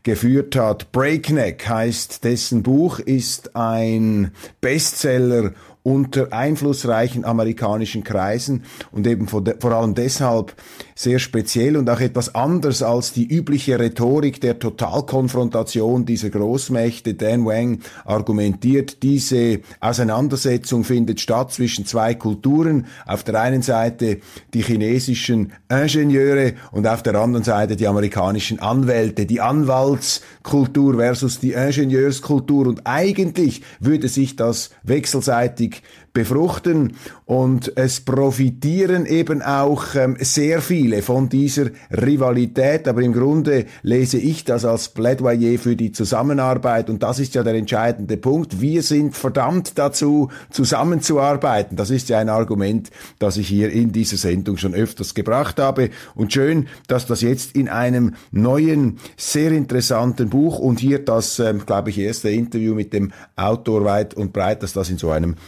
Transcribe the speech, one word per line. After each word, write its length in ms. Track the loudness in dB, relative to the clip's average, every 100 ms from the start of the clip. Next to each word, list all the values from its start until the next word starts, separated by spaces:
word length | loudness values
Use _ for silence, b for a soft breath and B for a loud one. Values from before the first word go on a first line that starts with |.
geführt 540 | -2 0 2 2 2 0
hat. 360 | 0 0 -2
Breakneck 720 | -2 0 0 0 0 0 -4 -4
heißt 560 | -2 -2 -4 -8 -4
dessen 400 | -2 -2 0 0
Buch, 360 | 2 2 2 -2
ist 580 | -2 -2 -2 -8 -10 -4
ein 760 | -2 0 0 2 2 2 -2 B B B
Bestseller 920 | -2 0 -2 -2 0 2 2 2 0 B B B
unter 480 | 0 0 2 0 -2
einflussreichen 920 | -2 -2 0 0 -2 0 2 0 -2
amerikanischen 800 | -2 0 0 -2 -2 -2 -2 -6
Kreisen 640 | -4 -2 0 -2 -2 -4 B B B
und 160 | -2 0
eben 220 | 0 -2
vor 160 | -2
de-, 100 | -2 -2
vor 100 | 0
allem 240 | 2 0
deshalb 580 | 0 -2 0 0 0 -2 -12 B B B -6
sehr 240 | 0 0
speziell 560 | 0 -4 -2 0 2 2
und 120 | 2
auch 120 | 0
etwas 340 | 0 -2 -4
anders 480 | -2 0 0 0 0
als 300 | 0 0 0
die 200 | -2 0
übliche 460 | 0 0 -2 2 0
Rhetorik 600 | 0 0 2 2 0 0
der 180 | -2 -2
Totalkonfrontation 1500 | -4 -4 -4 -2 -2 0 0 0 0 -2 -2 0 0 0
dieser 260 | 0 -2 -2
Großmächte. 840 | -2 0 -2 -2 0 0 -2 -6
Dan 320 | -2 0 2 2
Wang 320 | 0 -2 -4 B B
argumentiert, 1000 | -4 -2 0 0 0 0 2 2 0 -2
diese 560 | 0 0 0 0 2 0 B B
Auseinandersetzung 1040 | -4 0 0 0 0 0 0 -2 0 -2
findet 380 | 0 0 0 -2
statt 320 | -2 -2 -2
zwischen 340 | -2 -4 -4 -4
zwei 280 | -2 0
Kulturen. 720 | 0 -2 -2 2 2 4 0 -2 B B
Auf 160 | -6
der 180 | -2 0
einen 220 | 2 0
Seite 560 | 0 0 0 0 -2 -2 B B B
die 80 | -4
chinesischen 880 | 0 0 2 0 0 -4 0 0 -2 B _
Ingenieure 840 | -2 0 2 2 4 4 2 0 -2 B
und 160 | -2 0
auf 160 | 0
der 100 | 0
anderen 300 | 0 2 0
Seite 320 | 0 0 0 0
die 100 | 0
amerikanischen 720 | 0 0 0 -2 -2 -4 -4
Anwälte. 640 | 0 0 2 2 0 0
Die 160 | -2 0
Anwaltskultur 1600 | 0 0 2 2 2 0 -2 -6 -8 -18 -2 0 2 4 4 4
versus 420 | 2 2 -2 -2
die 140 | -2
Ingenieurskultur. 1120 | 0 0 0 2 2 2 0 0 0 2 2 2
Und 140 | 0 -2
eigentlich 760 | 0 0 0 0 2 0 0 B B
würde 300 | 0 2 0
sich 260 | 0 -2
das 360 | 0 -2 -2 -6 b
wechselseitig 920 | -2 -2 0 -2 0 0 0 0 -4 -4 B B B
befruchten 800 | -2 0 2 0 0 0 2 0 B B B -2
und 500 | 0 2 2 0 -2
es 240 | -2 -2
profitieren 1040 | -2 2 2 2 0 0 -2 2 2 2
eben 380 | 2 0 2 -2
auch, 520 | 0 0 2 0 -2
ähm, 220 | 0 0 0
sehr 440 | -2 0 2 0
viele 400 | 0 2 2 2
von 260 | 0 0 2
dieser 380 | 2 2 0 -2 B B
Rivalität. 1000 | -2 2 2 2 2 0 2 2 2 0
Aber 140 | 0
im 100 | 2
Grunde 540 | 2 2 2 2 0 0 B
lese 340 | 0 2 2 2
ich 280 | 0 -2
das 200 | -2 0
als 240 | 0 0 -4
Plädoyer 720 | -2 0 2 2 2 2 2
für 180 | 0 0
die 160 | -2
Zusammenarbeit 960 | -2 -2 0 0 2 0 0 0 0 0
und 140 | -2
das 160 | -2 -2
ist 160 | -2
ja 80 | 0
der 100 | 0
entscheidende 640 | 0 0 0 0 -2 -4 -2
Punkt. 460 | 0 0 -2 -2
Wir 200 | 0 0
sind 320 | 2 0 0
verdammt 600 | -2 -2 0 0 0 -2 -2
dazu, 540 | -2 0 2 2 2 B B
zusammenzuarbeiten. 1300 | -2 0 2 2 0 2 2 2 2 2 0 -2 -4
Das 140 | -2
ist 180 | -2 0
ja 100 | 0
ein 120 | 2
Argument, 600 | 0 0 0 0 -2 -4 B B B
das 180 | -2 0
ich 100 | 0
hier 240 | 2 2
in 220 | 2 0
dieser 240 | 0 -2 -2
Sendung 400 | 0 -2 -2 -4
schon 160 | -2
öfters 400 | -2 -2 -4 -8
gebracht 460 | -6 -2 0 0 0
habe 320 | 0 2 -2 B B
und 180 | -6 -2
schön, 360 | 2 2 2 -2 B -4
dass 160 | -4
das 160 | -2 -2
jetzt 340 | 0 0 -2
in 140 | -2 -2
einem 460 | 0 0 2 0 B B
neuen, 640 | 0 2 4 2 2 0 -2 B B
sehr 340 | -4 0 2
interessanten 800 | 2 0 -2 0 0 0 0 0
Buch 280 | 2 2 2
und 220 | 0 2
hier 240 | 2 0
das, 340 | 2 0 0 0
ähm, 200 | 0 0 0
glaub 220 | -2 0
ich, 100 | -2
erste 320 | -4 -2 -2
Interview 440 | 0 -2 -2 -2
mit 200 | -2 -2
dem 180 | -2 -4 B B
Autor 500 | -4 -2 -2 0 0
weit 300 | 2 0 -2
und 180 | -4 -6
breit, 300 | -2 -2 -2
dass 100 | -4
das 160 | -4 -4
in 80 | -2
so 140 | -2
einem 240 | 0 0 -4